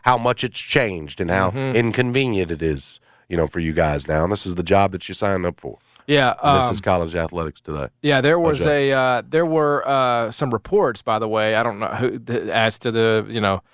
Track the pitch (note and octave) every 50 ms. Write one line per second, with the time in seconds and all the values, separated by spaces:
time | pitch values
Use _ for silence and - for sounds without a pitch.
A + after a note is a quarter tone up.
0 | - - B2+ A#2+ A#2 B2 B2 - - B2 - - - - - D3+ B2+ A2 F#2+ E2+
1 | D#2 D2 - - F#2 E2 F2 F#2+ F#2+ F#2 G2 C3+ C3+ C3+ B2+ A2 A#2+ A#2 G#2 B2
2 | B2+ B2 A#2+ C3+ C3+ B2+ A2 F#2+ F#2 E2 E2+ D2+ D#2+ D#2+ D2+ C#2+ - - - -
3 | _ _ _ _ _ _ F2+ E2+ D#2+ D2+ - F2+ E2+ D#2+ D#2 D#2+ E2 D2+ D2 D2
4 | C#2 D2 D#2 D#2 D#2+ F2 G#2 G2 - F#2+ F2+ F2 F2 D#2+ F#2+ G2 G2 G2 F#2 F2+
5 | - - F#2+ - - G2+ G2 F#2 F2+ F2 E2 - - C2+ - _ _ _ _ _
6 | _ - D3 C#3+ C3+ B2 - - - D3 C#3+ C3+ C3 B2 A2 G#2+ F#2+ G#2 F#2+ F2+
7 | E2+ E2 E2 F2 E2 D#2+ F2+ F2 E2 D#2 D2+ - _ - D2+ D2 C#2 B1+ _ _
8 | - D3 C#3+ C3 B2+ C#3+ D#3+ F3 E3+ D#3+ D3+ C3+ - D#3 D3 C#3+ C#3 C#3 C3+ C3+
9 | C3 B2+ B2+ A#2+ G#2+ B2 - D#3 E3+ E3 D#3+ D#3+ D3+ D3 D3 C#3+ - C3 C#3 C3+
10 | C3 B2+ A#2+ A#2 A#2 A2 A2 - D#3 C3 A#2 G#2+ - - F3+ G#3 G3 C#3 A2 -
11 | - - A2 A2 A2+ A2 G#2+ A2 G#2+ G#2+ A2 G#2+ A#2 A#2+ G#2+ G2+ A2 - - -
12 | B2+ B2+ - B2 A2+ - A#2+ A#2+ - G#2+ E2+ A2+ A2+ A2+ G#2+ - - B2 A2+ A2+
13 | A2+ A2+ A2 A2 G#2 G#2 A2+ A#2 G#2 G2 G2 F#2 - _